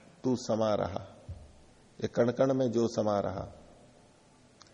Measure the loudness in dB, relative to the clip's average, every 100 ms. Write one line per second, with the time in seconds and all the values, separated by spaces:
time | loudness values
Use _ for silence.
0 | -20 -6 -2 -2 0 0 2 2 0 -4
1 | -10 -16 -16 -16 -16 -20 -20 -20 -20 -8
2 | -4 0 0 4 2 4 2 2 2 2
3 | 0 0 0 -4 -10 -14 -20 -20 -20 -20
4 | -20 -20 -20 -20 -20 -20 -10